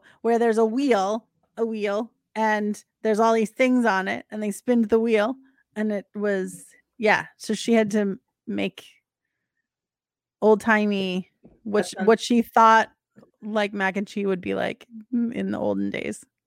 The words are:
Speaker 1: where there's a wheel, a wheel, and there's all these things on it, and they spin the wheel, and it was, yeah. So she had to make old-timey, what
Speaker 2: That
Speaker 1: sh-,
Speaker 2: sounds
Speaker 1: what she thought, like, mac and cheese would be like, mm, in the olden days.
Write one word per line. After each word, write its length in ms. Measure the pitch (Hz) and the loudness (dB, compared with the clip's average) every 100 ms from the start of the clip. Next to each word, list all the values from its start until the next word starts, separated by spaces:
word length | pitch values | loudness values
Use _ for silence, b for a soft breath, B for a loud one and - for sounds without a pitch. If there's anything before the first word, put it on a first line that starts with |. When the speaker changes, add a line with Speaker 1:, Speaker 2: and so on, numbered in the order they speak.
| b b | b b
Speaker 1:
where 160 | 226 233 | 0 2
there's 220 | 233 214 | 2 2
a 60 | 226 | 2
wheel, 600 | 240 277 208 190 226 - _ _ - | 2 2 2 0 -4 -8 _ _ -6
a 80 | 226 | -6
wheel, 460 | 220 202 202 233 _ _ 220 | -4 -4 -4 -6 _ _ -4
and 480 | 220 214 208 208 - _ | 0 0 -2 -4 -10 _
there's 180 | 220 214 | 0 2
all 140 | 226 | 4
these 160 | 226 214 | 2 0
things 340 | - 254 254 | 0 2 2
on 240 | 226 190 190 | 2 0 -2
it, 200 | - - | -6 -8
and 140 | 214 | -8
they 80 | 214 | -6
spin 320 | 196 - 240 | -6 0 0
the 160 | 214 226 | 2 2
wheel, 360 | 226 220 214 262 b b b - | 2 2 0 -4 b b b -6
and 160 | 214 | -4
it 140 | 202 - | -4 -8
was, 520 | 208 208 196 185 180 - _ _ - | -6 -2 -2 -4 -10 -20 _ _ -4
yeah. 260 | 214 180 - - | 0 0 -2 -10
So 180 | - 214 | -8 -4
she 180 | - | 0
had 160 | 226 214 | 2 2
to 280 | 214 202 185 _ _ - | 0 -2 -4 _ _ -10
make 400 | 202 - - - _ _ _ _ _ _ _ _ _ _ _ _ _ _ _ | -6 -6 -8 -20 _ _ _ _ _ _ _ _ _ _ _ _ _ _ _
old-timey, 880 | 214 214 226 214 208 196 190 185 - _ - _ | 4 4 4 2 2 0 -2 -4 -6 _ -20 _
what 160 | 220 208 | -4 -2
Speaker 2:
That 60 | 185 | -2
Speaker 1:
sh-, 40 | - | -2
Speaker 2:
sounds 100 | 202 | 2
Speaker 1:
what 120 | 226 | 2
she 220 | - 240 | 2 0
thought, 500 | 226 - 226 220 - _ _ _ - _ | 2 4 6 6 2 _ _ _ -20 _
like, 320 | 214 214 202 | -8 -4 -4
mac 240 | 208 190 190 | -2 -4 -4
and 100 | 202 | -6
cheese 180 | 208 196 | -4 -4
would 140 | 185 | -4
be 140 | 185 196 | -4 -4
like, 300 | - - - 226 214 | -4 -6 -14 -20 -6
mm, 180 | 240 233 | -4 -4
in 180 | 202 196 | -4 -4
the 80 | 208 | -4
olden 300 | - 196 - | -2 -2 -4
days. 360 | - - - - _ | -4 -8 -10 -14 _